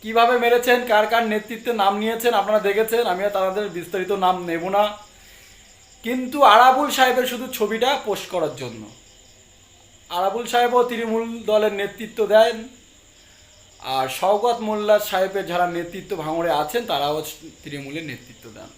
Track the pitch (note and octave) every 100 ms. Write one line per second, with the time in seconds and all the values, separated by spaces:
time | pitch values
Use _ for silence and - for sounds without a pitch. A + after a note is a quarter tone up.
0 | G#3+ A3+ A#3+ B3 A#3 A#3+ B3+ B3 A#3 G#3
1 | G#3+ A#3 A3+ G#3+ G#3+ A3+ B3 A3 G3 G3+
2 | A3 A3+ A#3+ A3 G3 G#3+ G3+ G3+ A3 A#3
3 | A#3 F3+ G3+ G3+ F#3+ F#3+ G#3 E3+ D#3 G3
4 | F#3 G3 F#3 F3+ F3 E3 F3+ G3 G#3 G#3
5 | - - - - - - - - - -
6 | A3 B3+ B3+ C#4+ C4 G#3+ B3+ C4 C#4+ A#3
7 | B3+ B3 B3 A#3+ B3+ - G#3 A3 A#3+ C#4
8 | A3 F#3 - F3+ D#3 C3 B2+ A2+ G#2 -
9 | - - - _ _ _ _ _ _ _
10 | - F3 F#3+ G#3+ A3+ A#3+ A#3+ B3 A#3+ A#3
11 | A3+ A3 A#3 A#3 G#3 G#3+ G#3 G3+ G3+ -
12 | A3 - G3+ G#3+ F#3+ A3 A#3+ - _ _
13 | _ _ - _ _ _ _ _ - C3
14 | C3 - F#3 G#3 A#3 A#3 A3 G#3+ G#3 G#3
15 | G#3 F#3 F#3+ G3 F3 F3 F3 E3+ E3+ F#3
16 | - F#3 D3+ E3 E3+ D3+ D3+ A#3+ - C#3+
17 | C#3+ D#3 D#3 - D#3+ - D#3 C#3+ C#3 D3+
18 | D#3 B2 A#2+ A#2 A#2 G#2+ -